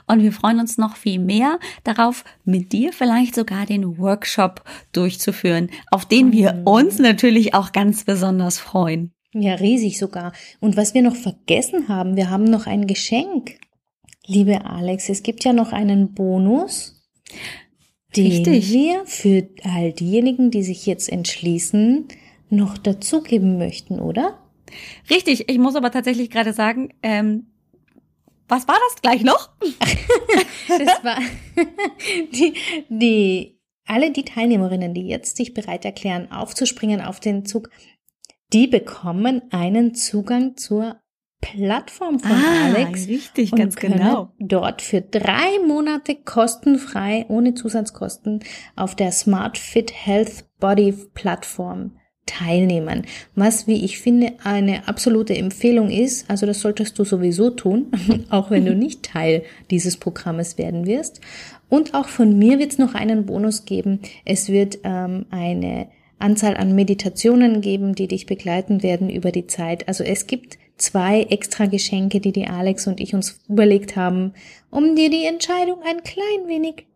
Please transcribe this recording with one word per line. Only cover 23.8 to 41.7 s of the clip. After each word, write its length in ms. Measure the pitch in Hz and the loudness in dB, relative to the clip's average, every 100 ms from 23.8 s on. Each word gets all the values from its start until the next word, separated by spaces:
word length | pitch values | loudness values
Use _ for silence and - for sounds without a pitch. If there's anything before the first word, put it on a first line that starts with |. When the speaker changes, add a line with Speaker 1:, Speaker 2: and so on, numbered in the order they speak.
| - 185 | -10 -6
Speaker 2:
oder? 380 | 165 175 339 415 _ _ - - - - - | -4 -4 -4 -6 _ _ -20 -20 -20 -20 0
Speaker 1:
Richtig, 400 | 339 349 254 - | 0 2 -2 0
ich 80 | 254 | 2
muss 180 | 254 277 | 2 2
aber 140 | 247 | -2
tatsächlich 400 | 254 247 240 240 | -2 -2 -2 -4
gerade 220 | 226 220 | -2 -4
sagen, 380 | 220 220 226 262 - | -2 -2 -2 -8 -8
ähm, 440 | 220 208 214 214 226 _ _ _ _ _ _ _ _ _ _ | -4 -2 0 -2 -8 _ _ _ _ _ _ _ _ _ _
was 200 | 247 254 | -2 2
war 80 | 349 480 | 2 2
das 120 | - | 0
gleich 200 | 247 247 | 0 2
noch? 280 | 233 - - _ | 4 2 0 _
Speaker 2:
<laughs> 0 | 370 - - - - - - 381 370 - - | -6 -4 -2 -2 2 2 4 2 2 -6 -2
Das 360 | 339 285 370 | 0 4 2
war 140 | 240 233 247 - - - | 0 -4 -6 -8 -8 -2
<laughs> 760 | 339 - 403 - - 381 311 | -2 -2 -6 -6 -6 -6 -6
die, 220 | 240 311 311 - 330 294 | 0 0 0 -8 -10 -8
die, 720 | 220 233 220 196 185 - _ _ _ - | 0 2 4 2 0 -6 _ _ _ -4
alle 240 | 220 311 | 0 0
die 120 | 285 | -2
Teilnehmerinnen, 720 | 277 - 233 220 185 185 180 | -6 -2 2 2 2 -2 -4
die 120 | 175 185 | -6 -6
jetzt 300 | 185 - - | -8 -8 -6
sich 160 | 240 | -6
bereit 300 | - 208 175 | -6 -8 -8
erklären, 460 | 202 196 202 180 175 | -10 -8 -6 -6 -8
aufzuspringen 720 | - - - 254 - 214 208 | -12 -10 -4 -4 -2 -2 -2
auf 200 | 170 190 | -4 -8
den 240 | 214 202 | -6 -4
Zug, 240 | 202 214 226 _ _ _ _ _ _ _ _ | -6 -8 -8 _ _ _ _ _ _ _ _
die 160 | 214 247 | 4 4
bekommen 720 | 240 - - 180 175 233 254 - | 2 0 -10 -8 -2 -2 -2 -4
einen 440 | 180 175 214 240 | -4 0 2 2
Zugang 600 | 240 - 208 196 247 262 254 | 0 -4 -4 -2 -2 -2 -4
zur 400 | - 214 226 226 _ _ _ _ | -6 -4 -4 -10 _ _ _ _
Plattform 800 | - 208 196 | -10 -4 -2